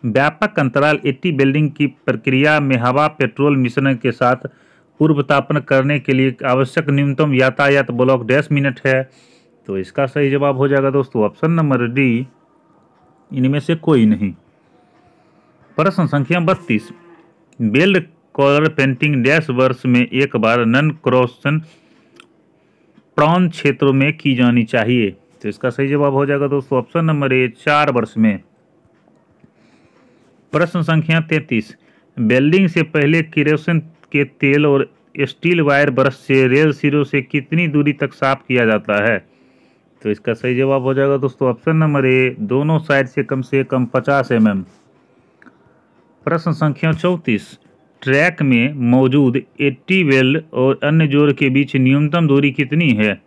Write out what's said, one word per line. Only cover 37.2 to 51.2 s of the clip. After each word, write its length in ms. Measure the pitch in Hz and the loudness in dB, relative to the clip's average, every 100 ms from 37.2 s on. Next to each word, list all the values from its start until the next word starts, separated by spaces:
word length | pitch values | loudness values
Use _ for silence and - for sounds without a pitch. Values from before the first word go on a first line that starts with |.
कितनी 440 | 131 143 135 165 175 | -4 -8 -4 -4 0
दूरी 260 | 147 143 143 | 0 0 -2
तक 180 | 139 | -6
साफ 300 | - 135 135 | -2 -2 -2
किया 220 | _ 123 113 | _ 0 2
जाता 380 | 107 104 104 | 0 -2 -2
है? 140 | 107 104 _ _ _ _ _ _ _ _ | 0 -2 _ _ _ _ _ _ _ _
तो 80 | 107 | -6
इसका 220 | 104 - | -6 -4
सही 220 | 113 123 123 | -4 -4 -2
जवाब 280 | 135 135 | 0 0
हो 100 | 127 | 0
जाएगा 240 | 135 139 139 | 0 0 0
दोस्तों 320 | 135 - 131 | -2 -2 -4
ऑप्शन 260 | 117 - 160 | -2 -2 0
नंबर 280 | 156 143 131 | 0 2 2
ए, 300 | 131 127 - | 2 0 -2
दोनों 380 | 104 127 147 160 | -4 -2 0 -2
साइड 280 | 156 139 127 | 0 0 0
से 160 | - | -4
कम 180 | 120 135 | -4 -6
से 200 | 127 139 131 | -2 -4 -2
कम 200 | 131 120 | -2 -2
पचास 440 | 131 123 139 127 | -2 0 -2 0
एम 160 | 120 110 | 2 2
एम। 160 | 98 92 _ _ _ _ _ _ _ - _ _ _ _ _ _ _ - | 0 -8 _ _ _ _ _ _ _ -20 _ _ _ _ _ _ _ -6
प्रश्न 260 | 165 165 | -4 -4
संख्या 380 | 156 156 131 160 | -2 -2 -2 -2
चौंतीस, 640 | 160 180 175 - 104 - - _ _ _ _ | -2 -2 -2 -2 -4 -6 -20 _ _ _ _
ट्रैक 400 | 131 135 170 170 | -2 2 0 0
में 320 | 143 120 127 147 120 | 0 2 0 -2 0
मौजूद 440 | 123 131 139 135 127 | 2 4 2 2 0
एटी 640 | - _ 143 135 - 190 160 | -8 _ -4 -4 -2 0 2
वेल्ड 380 | 135 131 156 160 | 2 2 -2 -6
और 260 | - 131 135 | -2 0 0
अन्य 240 | 143 160 156 | 0 2 2
जोड़ 240 | 143 | 2